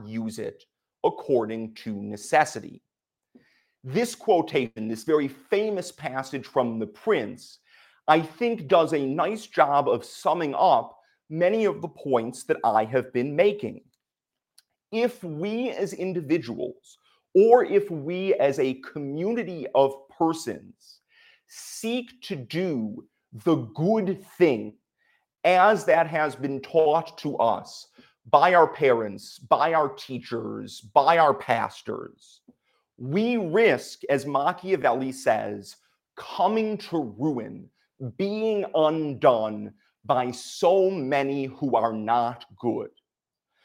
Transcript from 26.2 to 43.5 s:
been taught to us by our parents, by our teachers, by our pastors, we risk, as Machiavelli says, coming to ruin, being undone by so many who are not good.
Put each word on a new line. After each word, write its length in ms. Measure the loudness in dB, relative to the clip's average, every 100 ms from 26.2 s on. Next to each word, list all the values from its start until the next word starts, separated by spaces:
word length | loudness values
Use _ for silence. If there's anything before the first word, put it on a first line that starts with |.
| -4 -4
been 240 | -6 -6
taught 560 | -2 2 4 2 -2 -8
to 180 | -6 0
us 500 | 0 0 -6 -18 -20 _ _ _ 2
by 240 | 4 6
our 140 | 6 6
parents, 720 | 4 2 2 -2 -10 -18 -10
by 340 | -2 2 2
our 160 | 2 0
teachers, 920 | -4 -12 -12 -8 -8 -8 -10 -12 -16
by 360 | -2 4 6 8
our 160 | 6
pastors, 1080 | 2 0 -2 -2 -8 -12 -12 -12 _ _ _ _ _ _ _ _ -14
we 400 | -4 -2 0 -2
risk, 640 | 0 4 4 2 -4 -10 -2
as 160 | -2 0
Machiavelli 840 | -2 0 -2 -2 4 6 6 4
says, 640 | -2 2 2 0 -8 -12 -20 _ _ _ -20
coming 600 | -10 0 2 2 -2 -4
to 380 | -4 -4 -4 -4
ruin, 520 | -4 -4 -6 -12 -18 _ _ -14 -10 -6
being 480 | -4 -2 -2 -2 -2 2
undone 1000 | 2 2 -4 2 4 4 0 -6 -12 -16 _ _ -2
by 260 | -2 -2
so 580 | -6 -14 0 2 4 2
many 560 | 0 -2 -2 -2 -4 -6
who 300 | -6 0 2
are 180 | 2
not 520 | -2 -2 0 0 -6 -14 -6
good. 300 | -4 -4 -6 _ _ _ _ _ _